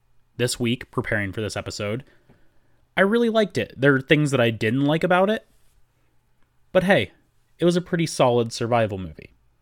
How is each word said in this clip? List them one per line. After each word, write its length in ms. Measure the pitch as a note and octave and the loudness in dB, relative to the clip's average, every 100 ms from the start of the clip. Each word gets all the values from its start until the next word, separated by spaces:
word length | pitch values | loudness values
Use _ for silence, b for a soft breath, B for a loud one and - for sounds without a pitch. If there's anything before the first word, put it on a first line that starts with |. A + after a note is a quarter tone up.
| _ _ _ - | _ _ _ -6
this 220 | B2 - | -4 -2
week 300 | A#2+ A#2+ - | -4 -4 -6
preparing 420 | - A2 G#2+ G2+ | -8 -4 -4 -4
for 80 | F#2 | -6
this 160 | G#2 G#2 | -8 -8
episode. 480 | G2 - G#2 A#2 - b b b b b b b _ - | -10 -8 -6 -6 -10 b b b b b b b _ -2
I 60 | |
really 280 | G3 A#3 A#3 | 0 2 2
liked 280 | A3 G#3+ - | 2 0 -2
it. 160 | G#2 - | -6 2
There 200 | C#3 C3+ | 2 2
are 60 | |
things 300 | C3 D3+ D3 | 2 2 2
that 100 | C3 | 2
I 80 | A#2 | 2
didn't 360 | A2 A2 B2+ C#3+ | 0 -2 0 0
like 180 | E3 | 0
about 260 | F3 F3+ G3 | 0 2 2
it, 160 | A3 - _ _ _ _ _ _ _ _ _ _ _ _ | -2 -8 _ _ _ _ _ _ _ _ _ _ _ _
but 140 | F#3 F3+ | 0 4
hey, 260 | F3 G2 _ _ _ _ _ | 2 2 _ _ _ _ _
it 60 | E3+ | 0
was 100 | F3 | 0
a 60 | |
pretty 240 | F3 E3+ D#3+ | -2 -4 -4
solid 480 | - C3+ A#2+ A2+ | 0 2 2 0
survival 440 | - A#2 A#2+ A2 G2 | -4 -2 0 0 -4
movie. 380 | F2+ D#2+ - _ _ _ | -10 -14 -20 _ _ _